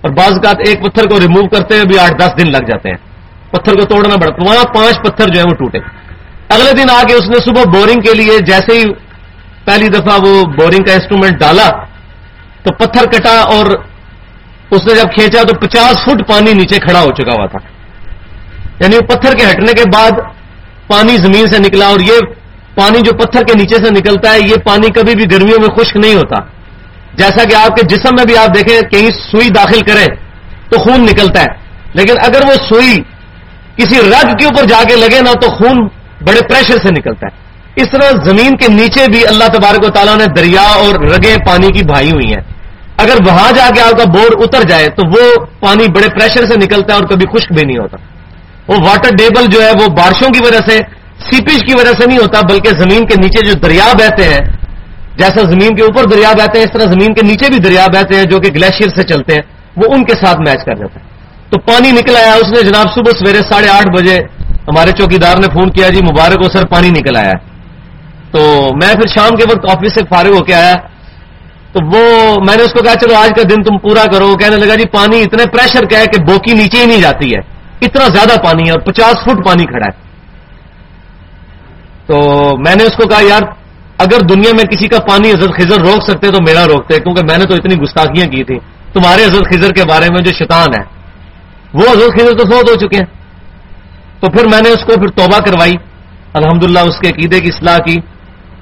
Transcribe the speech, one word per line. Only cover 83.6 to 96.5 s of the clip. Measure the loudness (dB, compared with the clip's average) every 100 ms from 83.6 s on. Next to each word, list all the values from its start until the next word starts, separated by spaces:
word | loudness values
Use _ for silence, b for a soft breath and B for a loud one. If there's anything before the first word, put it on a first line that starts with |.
| -20 -20 -14 -4
اگر | 0 2
دنیا | 2 2 2 0
میں |
کسی | 0 -2 -2
کا | -2
پانی | 0 0 0
حضرت | 0 -2 -2
خضر | 0 0
روک | 0 0 -2
سکتے | -4 -2
تو | 0
میرا | 0 0 0
روکتے، | -2 -2 -2
کیونکہ | -2 -4
میں | -2 -2
نے |
تو | -2
اتنی | -2 -2
گستاخیاں | -4 -4 -2 -2 -2 -4
کی | -4
تھی | -8 -10 -12 -20 -8
تمہارے | -2 0 2
حضرت | 2 0 0
خضر | 0 -2
کے | -2
بارے | 0 0 0
میں | -2
جو | -2 -4
شیطان | -2 0 0 -4
ہے، | -8 -18 -20 -20 -20 -20 -20 -20 -10
وہ | 0
حضرت | 2 4 2 2
خضر | 0 2
تو |
فوت | 2 2 2
ہو |
چکے | 0 0 -4
ہیں۔" | -6 -10 -20 -20 -20 -20 -20 -20 -20 -20 -20 -6
تو | -2
پھر | 0 2
میں | 2
نے | 2
اس | 0 0
کو |
پھر | 0 0
توبہ | -2 0 0
کروائی، | 0 0 0 -2 -10 -20 -20 -20 -10
الحمدللہ | -4 -2